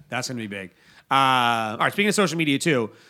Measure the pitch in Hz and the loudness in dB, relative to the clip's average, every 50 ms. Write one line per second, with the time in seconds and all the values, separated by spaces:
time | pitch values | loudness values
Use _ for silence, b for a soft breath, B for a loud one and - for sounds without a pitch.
0 | - _ 120 123 123 - 131 120 110 104 101 98 95 87 b b b b b b | -14 _ -8 -6 -6 -6 -6 -8 -8 -8 -10 -10 -12 -14 b b b b b b
1 | b - 135 135 135 131 131 127 123 120 117 113 113 110 107 - - 131 - 196 | b 0 2 2 4 4 4 4 2 2 2 0 -2 -4 -2 0 0 0 0 0
2 | 202 214 196 - 202 160 156 170 165 147 139 135 - 170 151 123 113 107 B B | 0 0 2 2 0 0 0 -2 0 0 0 0 0 0 0 0 0 -4 B B
3 | B B | B B